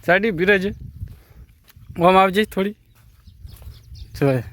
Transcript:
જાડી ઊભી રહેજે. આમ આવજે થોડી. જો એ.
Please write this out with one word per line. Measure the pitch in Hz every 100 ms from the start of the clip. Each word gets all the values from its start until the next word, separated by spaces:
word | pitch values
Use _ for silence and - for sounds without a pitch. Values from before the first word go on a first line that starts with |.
| -
જાડી | 180 220
ઊભી | 165
રહેજે. | 185 202 190 220 - - - - _ - - _ _ - - -
આમ | 170 190
આવજે | 190 185
થોડી. | 214 - 196 214 _ _ _ _ - - - - - - - - - -
જો | 139
એ. | 131 -